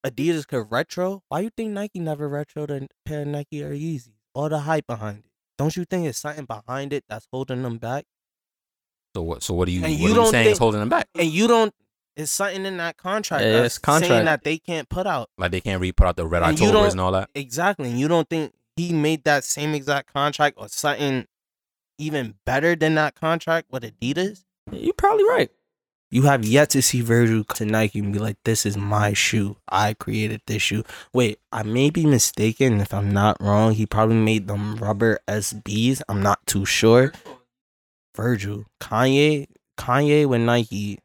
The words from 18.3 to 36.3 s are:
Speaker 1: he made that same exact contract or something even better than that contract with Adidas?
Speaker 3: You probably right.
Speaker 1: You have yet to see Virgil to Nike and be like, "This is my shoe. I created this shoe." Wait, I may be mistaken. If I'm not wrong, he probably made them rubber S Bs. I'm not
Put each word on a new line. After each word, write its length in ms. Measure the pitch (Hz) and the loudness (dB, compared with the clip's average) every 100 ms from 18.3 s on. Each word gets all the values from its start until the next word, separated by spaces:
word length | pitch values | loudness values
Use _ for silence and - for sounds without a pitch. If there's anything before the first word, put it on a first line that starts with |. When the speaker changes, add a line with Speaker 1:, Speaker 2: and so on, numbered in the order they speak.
| 165 147 _ _ - | -4 -6 _ _ -6
Speaker 1:
he 160 | 175 | -2
made 300 | 160 151 156 151 | 0 0 0 0
that 180 | 143 | 0
same 300 | - - 151 151 | 0 -6 -4 -4
exact 360 | 135 143 - | -2 -4 -4
contract 460 | 143 143 143 147 - | -2 -2 0 0 0
or 80 | 107 | -12
something 580 | - 151 131 143 131 - _ _ _ _ _ _ - | -4 -4 -2 -2 -2 -6 _ _ _ _ _ _ -10
even 380 | 156 147 117 101 - | -6 -6 -6 -10 -4
better 300 | 131 165 165 | 0 0 2
than 200 | 156 156 | 2 2
that 180 | 151 _ | 0 _
contract 520 | 160 165 - 165 - | -4 -4 -2 -4 -4
with 120 | 131 | -12
Adidas? 600 | 117 _ 120 151 190 208 _ _ - | -12 _ -4 -2 -4 -6 _ _ -16
Speaker 3:
You 200 | - - | -6 -4
probably 300 | - 403 427 403 | 0 2 4 4
right. 260 | 508 - _ _ _ _ _ _ | 4 0 _ _ _ _ _ _
Speaker 1:
You 140 | 123 | 4
have 200 | 143 135 | 4 4
yet 260 | 107 131 147 | 4 4 4
to 100 | 135 | 2
see 180 | - 127 | 0 0
Virgil 420 | 117 117 113 113 107 - | 2 4 4 2 -2 -4
to 100 | 107 | -2
Nike 340 | 110 110 104 | 0 0 -2
and 120 | 101 | -4
be 80 | 101 | -4
like, 160 | 107 101 | -4 -4
"This 220 | - 113 104 | -2 0 0
is 100 | 101 | -2
my 380 | 101 104 104 | 0 2 2
shoe. 420 | 101 - 110 98 98 - | 2 0 0 -2 -6 -2
I 240 | 95 107 | 0 0
created 480 | 107 - 107 107 107 - | -2 -6 -4 -4 -6 -6
this 140 | 107 | -4
shoe." 220 | - 107 - - - | -2 -2 -6 -16 -4
Wait, 260 | 127 117 - _ | 0 0 -2 _
I 100 | 117 | -8
may 260 | 107 120 143 | -2 2 2
be 160 | 170 156 | 4 4
mistaken. 760 | 127 - - 110 113 131 107 | 4 2 0 -2 2 2 2
If 120 | 98 | 0
I'm 180 | 101 101 | -2 0
not 260 | 101 104 - | 2 2 2
wrong, 340 | 101 104 113 | 0 4 4
he 120 | 107 107 | 2 0
probably 300 | 107 110 113 | 0 2 4
made 300 | 110 110 98 | 4 0 -2
them 280 | 101 104 107 | -6 -6 -6
rubber 420 | 107 104 113 107 - | -4 0 2 0 -2
S 240 | 107 101 | -4 -4
Bs. 480 | 107 - 107 120 131 - | -8 -6 0 0 0 -4
I'm 120 | 104 | -2
not 240 | 98 | 0